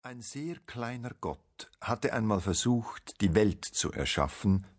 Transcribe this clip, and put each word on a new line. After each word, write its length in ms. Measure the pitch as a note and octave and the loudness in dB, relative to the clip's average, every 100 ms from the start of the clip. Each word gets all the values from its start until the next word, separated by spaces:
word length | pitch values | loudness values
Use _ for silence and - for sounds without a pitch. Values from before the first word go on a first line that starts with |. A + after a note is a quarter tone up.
| B2+ | -12
Ein 120 | B2 | -12
sehr 340 | A2+ C#3 D#3+ E3 - | -12 -8 -8 -10 -12
kleiner 460 | B2 A#2 B2 A#2+ - | -8 -6 -6 -10 -8
Gott 500 | F2+ C#2+ _ - - _ | -8 -8 _ -18 -18 _
hatte 320 | - A#2 C3+ | -4 0 0
einmal 260 | A#2+ A2 G2+ | 0 2 2
versucht, 800 | F#2 F2 A#2 A#2+ A2+ - - - | 2 0 2 2 0 -12 -16 0
die 160 | G2 E2 | 4 6
Welt 300 | G#2 - - | 6 2 -6
zu 260 | - - | -4 -4
erschaffen 720 | - C#2 - C#2+ - G2+ F#2+ F#2+ | -2 -2 2 0 0 2 2 0